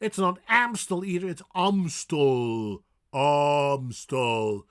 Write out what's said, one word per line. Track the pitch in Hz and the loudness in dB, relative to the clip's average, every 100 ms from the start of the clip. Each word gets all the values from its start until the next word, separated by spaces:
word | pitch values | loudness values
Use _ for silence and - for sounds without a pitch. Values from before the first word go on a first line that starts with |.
It's | 214 202 | -6 0
not | 185 185 - | 0 0 0
Amstel | 226 240 226 - 180 | 2 2 -2 -4 -6
either, | 196 175 185 | -2 -4 -4
it's | 170 - - | -10 -10 0
Amstel. | 185 202 175 - - 160 139 131 120 113 107 98 _ _ _ | 2 2 0 -6 -4 2 4 4 0 -2 -4 -8 _ _ _
Amstel. | 139 143 147 143 147 143 139 127 110 - 135 120 113 110 104 - | -2 2 4 4 2 2 0 -4 -12 -6 -2 0 0 0 -4 -6